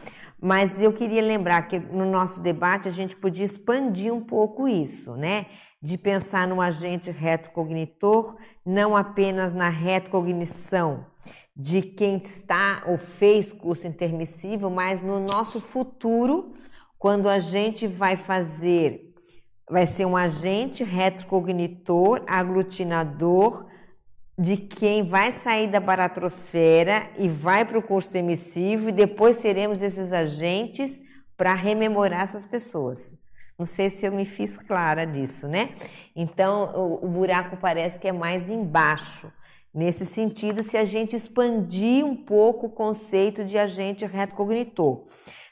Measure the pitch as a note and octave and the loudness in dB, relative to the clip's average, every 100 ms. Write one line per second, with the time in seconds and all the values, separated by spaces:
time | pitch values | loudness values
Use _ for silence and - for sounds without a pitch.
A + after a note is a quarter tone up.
0 | - - - - F#3 F#3+ G3 F#3+ G#3+ G#3+ | -18 -20 -20 -6 0 2 2 4 2 2
1 | A3+ A3 A3 G#3+ F3 E3+ E3 F#3 D3 F#3 | -2 0 2 0 2 2 2 -6 -4 -2
2 | F#3+ F#3+ F#3 F3+ F3 E3 F3 G3 G3 F3+ | 0 2 0 -2 -2 0 2 0 -2 -6
3 | F#3+ - F#3+ E3+ G3+ G3+ - B3 C4+ F#3 | -8 -4 -4 -2 -4 -4 -2 0 0 -2
4 | G#3 A#3 A3+ A3+ G#3+ G#3+ C4+ G3 C#3+ - | -2 -4 -2 0 0 0 0 0 -2 -8
5 | - B2 D#3 G#3 G3 - - _ D3 F3+ | -12 -6 -4 -4 -6 -16 -20 _ -8 -4
6 | G3+ G3 - F#3+ F#3 F#3 F3+ D#3+ F3 F3 | 0 0 2 2 0 2 0 0 -4 -6
7 | F3+ D3 E3 E3 E3 - D#3+ D#3+ D#3+ - | -6 -4 0 -2 -2 -6 -4 -4 -6 -2
8 | G3+ A3 A3 - - - F3 F#3+ G#3 G#3 | 4 4 2 -10 -20 -14 -2 0 4 2
9 | G3+ G3+ G3 F#3+ F#3 F3 F3 D#3+ F3 F#3 | 0 0 0 0 -2 0 0 0 0 0
10 | F#3 F#3+ F3 F3 E3+ - - F#3 E3 C3 | 0 -2 0 -2 -2 -4 -2 0 0 -2
11 | - _ - - _ - C#3 F#3 F#3+ F#3+ | -10 _ -20 -20 _ -12 -2 0 0 -2
12 | G3+ G3 - - - F3+ G3 G3 - F3 | 0 0 -6 -12 -2 0 2 0 -2 -4
13 | - - G3+ G#3+ G3+ - E3+ E3 F3 D#3+ | -4 4 6 6 4 -4 -4 -4 -6 -4
14 | E3+ E3 E3 - F#3+ G#3+ G3 F3+ F#3 F#3+ | -4 -4 -6 -8 -6 -4 -2 -2 -2 -2
15 | F#3+ G3 G3 G3+ A3 A3+ - B3+ B3+ - | -2 -2 0 -2 -2 -4 -6 -6 -6 -4
16 | A3+ A#3 B3 D#4+ F#4+ - - - _ - | 0 2 4 0 -2 -16 -20 -20 _ -2
17 | G3 G3+ G3+ G3 E3+ G3+ G#3+ A3 A3 F3+ | 2 4 4 2 2 0 0 -2 -6 0
18 | G3 F#3 F#3 F#3+ E3+ D#3 F3 F3 D3+ - | 0 0 0 -2 -2 -2 2 4 2 -2
19 | - - _ - - - - F3+ E3+ - | -16 -20 _ -20 -20 -20 -2 2 2 2
20 | F#3 F3+ F3 D3 F#3 G3+ C4 - A3+ F3+ | 0 2 0 0 0 0 -2 -4 -4 2
21 | F#3+ F#3 - F#3+ F3 F3+ E3+ F3 - F3 | 2 0 -2 -2 0 -2 -2 -4 0 4
22 | F#3 B3+ - F#3 F3+ F#3 F#3+ - F3 E3 | 6 4 0 0 2 0 -2 -4 -2 0
23 | D#3+ C#3+ E3+ F#3 G#3+ A3+ - - - - | -2 0 2 6 4 2 -14 -20 -20 -20
24 | - - - - F3 G3+ G3+ - G#3 G#3 | -20 -20 -14 -2 0 0 -4 0 2 2
25 | F#3 F#3+ A3 B3 B3 A3 G#3+ G3+ F#3+ F#3 | 2 2 2 0 0 0 2 0 2 2
26 | F3+ F3+ F3+ - - E3+ E3 E3 E3+ G#3+ | 2 0 -4 -4 -4 4 8 8 6 2
27 | - - F#3+ D#3 D#3+ G3 A3 A3 G#3+ G3 | -2 -2 -2 0 2 4 4 0 0 -2
28 | - F#3 F3 E3+ - E3+ F#3 A3 A3 G3 | 0 -2 -2 -2 -4 -2 0 0 0 4
29 | G3+ G#3 A3+ A#3 A3 F#3+ G#3 G3+ G3+ F#3 | 4 6 4 4 2 0 0 -2 -4 -4
30 | F#3 F3+ D#3+ D3+ E3+ F#3+ A#3 - C4+ - | -2 0 -2 -2 -2 -2 -4 -6 -6 -8
31 | - - - - F#3 F#3+ G3 G#3+ A3 G#3 | -18 -20 -14 -2 0 0 0 0 0 2
32 | G3 F3 G3 G#3 G3+ A#3+ A#3 D#3+ B2+ B2+ | 2 0 -4 -6 -8 -8 -6 -4 -4 -4
33 | - - - - - - F3 - G3 G3 | -8 -10 -20 -20 -18 -10 -6 -2 -2 -2
34 | G3 G3 G3 - G#3 - - F#3+ E3 D#3 | -4 -2 -4 -4 -6 -8 -4 0 2 0
35 | E3 C#3+ C3 - C#3+ E3+ A#3 - - - | -2 -2 -4 -4 -4 -2 -2 -6 -18 -18
36 | - D#3 E3 - F#3+ G#3 G3 - F3+ E3 | -16 -6 -6 0 2 2 -2 -2 -2 -2
37 | F3+ F3 F#3 F3+ F3+ F#3 F#3 E3 E3+ - | -2 0 2 2 -2 -4 -2 0 -2 -4
38 | F#3+ F3+ E3+ F3+ F3 A3+ F#3 D#3+ D3+ D3+ | -4 -2 -2 -4 -4 -4 0 4 4 2
39 | - - - - - - _ D3+ E3+ E3+ | -4 -14 -18 -20 -20 -20 _ -4 -2 0
40 | F#3 - A3 G#3+ G#3+ G#3 A3 A3 G#3 G#3+ | -2 -2 -2 -2 -4 -4 -2 0 0 -2
41 | A3 A#3 - - A#3+ A3+ F3 F3+ A3 B3+ | -4 -6 -4 0 0 0 -2 0 2 2
42 | D4 C4 - G#3 A3 A3+ A3+ - G#3+ G#3+ | 2 -4 2 6 6 4 -4 -4 -4 -4
43 | - G3 G3+ G#3 G3 G#3 G#3 F#3 G3 G3 | -2 2 2 0 -2 0 0 -2 -6 -6
44 | G#3 F#3+ G3 - G3+ A#3 A#3+ - D3+ B2 | -6 -4 -6 -4 -2 -2 -4 0 2 2
45 | - - - - - | -8 -20 -20 -20 -20